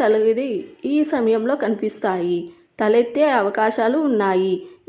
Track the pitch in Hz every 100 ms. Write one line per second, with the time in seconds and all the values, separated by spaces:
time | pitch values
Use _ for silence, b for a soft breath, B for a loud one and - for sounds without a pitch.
0 | 220 220 220 226 269 196 - - 262 294
1 | 302 277 220 226 233 294 220 214 214 -
2 | 208 185 175 175 170 B B - 214 226
3 | 233 277 302 247 202 220 220 220 226 294
4 | 294 214 196 185 190 180 B B